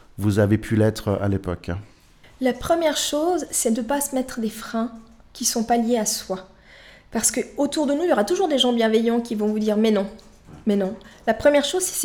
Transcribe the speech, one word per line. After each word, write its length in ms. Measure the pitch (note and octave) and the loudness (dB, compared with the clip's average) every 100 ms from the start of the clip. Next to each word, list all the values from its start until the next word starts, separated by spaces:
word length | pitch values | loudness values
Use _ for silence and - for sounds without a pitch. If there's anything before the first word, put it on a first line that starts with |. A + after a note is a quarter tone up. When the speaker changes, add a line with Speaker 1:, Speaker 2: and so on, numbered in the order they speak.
| - - | -20 -2
Speaker 1:
vous 180 | G#2 G2+ | 0 4
avez 220 | G#2 G#2+ | 4 2
pu 160 | - A2 | 2 2
l'être 420 | G#2+ G#2+ - G2 | 2 2 -2 0
à 80 | G2+ | 0
l'époque ? 440 | G2 F2+ E2+ - F2+ G#2 - _ _ - - | -2 -4 -8 -6 -8 -10 -20 _ _ -20 -4
Speaker 2:
La 120 | B3+ | -2
première 440 | B3 - E4 D#4+ D4 | -2 0 2 2 0
chose, 480 | - D4 E4 F4 C#4 | -2 0 0 -2 -2
c'est 220 | - A#3 | -2 0
de 100 | A3+ | 0
ne 40 | A3 | 0
pas 140 | C#4+ | -2
se 120 | C#4 | -2
mettre 260 | C4 B3+ - | -4 -4 -4
des 80 | A3 | -6
freins 420 | - - A3+ A#3 - - - - | -6 -8 -4 -6 -8 -20 -20 -20
qui 120 | - B3 | -6 -4
ne 20 | |
sont 140 | A#3 | -2
pas 140 | A3+ A#3+ | 0 2
liés 200 | A3+ A#3+ | 2 0
à 80 | G#3 | 0
soi. 420 | - - F#3 - - - - - - _ | -4 -6 -8 -8 -20 -20 -20 -20 -20 _
Parce 200 | A#3 - | -4 -2
que 80 | B3 - - | -2 -6 -2
autour 300 | C#4+ D#4 C#4+ | -2 0 0
de 60 | |
nous, 100 | C#4+ | 0
il 60 | F4 | 2
y 20 | |
aura 140 | D4 - | 2 2
toujours 240 | F#4 F#4 | 0 2
des 80 | C4+ | 2
gens 160 | B3+ | 2
bienveillants 480 | A#3+ A3+ A3+ A#3 A#3 | 2 2 4 2 0
qui 140 | A#3 G#3 | -2 -2
vont 120 | G#3 | -2
vous 120 | G#3+ | 0
dire « 180 | G#3+ G#3 | 0 2
mais 120 | A3 | 4
non, 140 | G3+ G3 - - - - - - | 2 0 -8 -20 -20 -20 -6 0
mais 80 | G3+ | 0
non ». 200 | F#3 A3 - - - | 0 -6 -16 -6 -2
La 60 | |
première 300 | A3 D4 C#4+ | 2 4 4
chose, 180 | C#4+ F#4 | 2 -2
c'est 160 | F#4 - | -4 -4